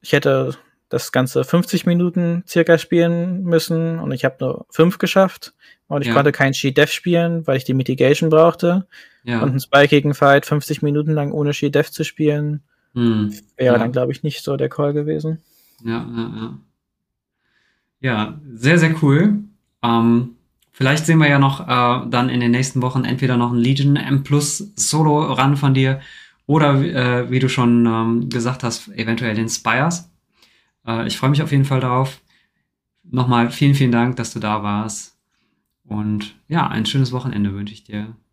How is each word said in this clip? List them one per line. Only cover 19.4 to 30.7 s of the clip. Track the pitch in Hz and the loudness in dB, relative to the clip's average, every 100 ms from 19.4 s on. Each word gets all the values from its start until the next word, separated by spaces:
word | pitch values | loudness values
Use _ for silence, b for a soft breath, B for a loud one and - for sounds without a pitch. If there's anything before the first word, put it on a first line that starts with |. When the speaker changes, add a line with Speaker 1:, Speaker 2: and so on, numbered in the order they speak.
| - _ _ _ | -4 _ _ _
Speaker 2:
Ähm, | 120 117 117 117 123 - _ _ _ | 0 2 4 2 0 -10 _ _ _
vielleicht | - 131 156 156 | -2 0 0 2
sehen | 160 | 4
wir | 151 | 4
ja | 139 | 4
noch, | 135 131 - | 2 0 -2
äh, | 123 123 123 120 | 0 2 0 -2
dann | 123 127 | -2 0
in | 123 | 0
den | 120 | 0
nächsten | 120 135 131 | 0 0 -2
Wochen | 127 131 | -2 -2
entweder | 123 131 131 120 | -2 -2 0 0
noch | 120 | 0
ein | 120 | 0
Legion | 120 139 139 143 | 2 2 2 2
M | 127 135 | 2 -2
plus | 135 143 143 - - - | 0 -2 -2 -6 -10 -6
Solo-Run | - 151 156 147 156 127 135 143 | -4 0 2 2 0 0 0 2
von | 143 | 2
dir | 131 131 135 B B B B - | 2 0 -2 B B B B -2
oder, | 151 147 139 | 2 2 2
äh, | 139 127 123 123 120 | 0 -2 -2 -2 -2
wie | 127 | -2
du | 127 | 0
schon, | 131 120 120 117 | 0 2 4 2
ähm, | 113 113 117 - | 0 -2 -2 -4
gesagt | 123 117 131 | -4 -4 -4
hast, | 117 113 - | -6 -8 -12
eventuell | - 110 117 117 | -8 -4 -4 -2
den | 107 113 | -4 -4
Spires. | - 117 120 156 175 - _ _ _ _ _ _ | -4 0 0 0 -2 -10 _ _ _ _ _ _